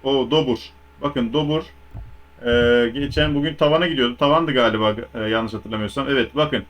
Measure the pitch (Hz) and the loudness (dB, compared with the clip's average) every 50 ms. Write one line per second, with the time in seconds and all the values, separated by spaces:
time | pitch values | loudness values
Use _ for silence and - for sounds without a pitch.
0 | - 135 139 135 127 117 143 156 - 131 117 - - - - - - - - - | 0 0 0 0 0 2 2 2 2 2 -2 -2 -4 -16 -20 -20 -20 -20 -14 -6
1 | - 143 139 131 120 113 117 151 147 147 151 160 160 - - - - - - - | -6 -4 -2 -2 -4 0 0 -2 0 0 -2 -2 -4 -6 -20 -20 -20 -18 -18 -16
2 | - - - - - - - - - 120 120 120 120 120 120 120 120 117 117 139 | -16 -16 -18 -20 -20 -20 -20 -8 -2 0 2 2 4 4 4 4 2 0 -2 -4
3 | 143 139 - 151 151 151 147 143 143 160 156 - 151 147 151 160 175 170 160 139 | -6 -4 0 0 0 2 0 0 -2 -2 0 0 2 2 4 2 2 0 0 0
4 | 123 120 123 - 147 143 151 165 170 151 135 127 120 113 110 110 107 107 107 110 | 0 0 0 0 2 4 4 4 2 2 2 2 2 2 2 2 0 0 0 -2
5 | 110 - - 113 107 110 110 113 113 107 110 104 - 107 110 110 107 104 - 139 | -8 -10 -8 -6 -4 -2 -2 -2 -2 -4 -8 -10 -10 -8 -6 -6 -6 -4 -4 -6
6 | 135 139 139 131 117 113 - 143 151 147 135 110 95 | -4 0 0 0 0 -2 0 -2 -2 0 -2 -6 -6